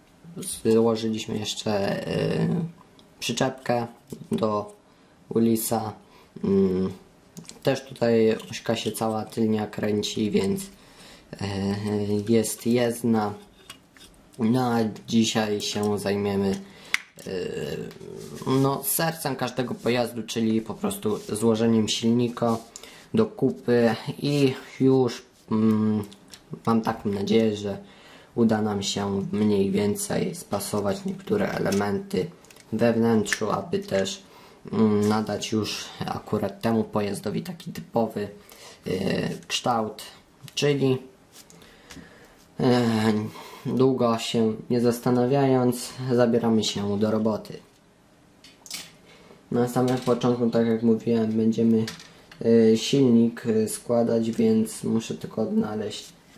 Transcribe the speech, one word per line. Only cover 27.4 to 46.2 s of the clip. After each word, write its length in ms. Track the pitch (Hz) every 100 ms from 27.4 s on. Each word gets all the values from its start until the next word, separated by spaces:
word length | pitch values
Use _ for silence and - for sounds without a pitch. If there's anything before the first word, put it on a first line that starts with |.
| 110 104
że 220 | 104 98 - - - - -
uda 280 | - 113 110
nam 200 | 107 101
się 440 | 98 104 101 98 87
mniej 380 | 104 107 101 98
więcej 640 | 98 104 101 - 98 -
spasować 680 | - - 101 - 104 101 -
niektóre 460 | 190 - - 208 196
elementy 800 | - 165 196 101 - - 92 90 - - - -
we 200 | 110 117
wnętrzu, 580 | 113 113 110 101 - 104
aby 280 | 98 95 98
też, 440 | - 98 95 - - - - - -
mm, 360 | 107 110 104 104
nadać 440 | 107 107 104 -
już 320 | 107 104 - - - -
akurat 540 | - - 107 98 -
temu 240 | 117 113
pojazdowi 580 | 107 107 104 - - 165
taki 300 | 170 170 -
typowy, 560 | - - - 113 107 101 - - - - - -
e, 40 | - - - - - -
kształt, 560 | - 127 113 107 - - - _ _ -
czyli, 440 | - 147 139 135 127 - - _ - - - - - - - - - - - - -
e, 520 | 131 123 120 110 110 107 107 - - - 131
długo 520 | 123 131 123 120 113
się 360 | - 117 110 110 -
nie 100 | 120
zastanawiając, 1120 | 120 117 123 123 123 139 135 127 123 123 - - 131
zabieramy 520 | 120